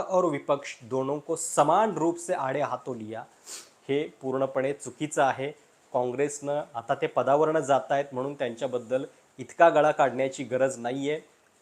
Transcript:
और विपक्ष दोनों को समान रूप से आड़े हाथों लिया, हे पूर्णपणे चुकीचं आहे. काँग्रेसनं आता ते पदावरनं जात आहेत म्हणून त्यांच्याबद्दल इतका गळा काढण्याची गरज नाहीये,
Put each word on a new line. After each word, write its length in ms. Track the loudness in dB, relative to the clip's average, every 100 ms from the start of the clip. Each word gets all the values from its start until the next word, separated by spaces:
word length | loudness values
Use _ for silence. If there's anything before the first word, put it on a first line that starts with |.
| 2
और 160 | 2 2
विपक्ष 500 | 0 -2 -2 -4 -16
दोनों 360 | -6 -4 -2 -4
को 160 | -4 -6
समान 580 | 0 2 4 4 2
रूप 240 | 2 0 -2
से 160 | -4
आड़े 280 | -4 -2 -2
हाथों 360 | -2 -4 -6 -10
लिया, 260 | -10 -12 -14 _ -18 -18 -18 _ -2
हे 180 | -2 -2 -6
पूर्णपणे 520 | -4 -2 0 0 -2
चुकीचं 500 | -4 -10 -8 -4 2
आहे. 280 | 2 2 -6 -8 _ _ _
काँग्रेसनं 680 | -2 0 0 -2 -2 -4 -4 -4
आता 200 | -8 -4
ते 140 | -2 0
पदावरनं 520 | 0 4 4 4 2
जात 320 | 2 2 2
आहेत 140 | -2 -2
म्हणून 220 | -4 -6
त्यांच्याबद्दल 720 | -4 -6 -4 -4 -4 -2 -4 -4 -12 _ -16
इतका 320 | -8 6 6
गळा 220 | 8 4
काढण्याची 520 | 4 2 2 -2 -4
गरज 340 | -4 0 0 0
नाहीये, 440 | -6 -4 -4 -4 -8 _ _ _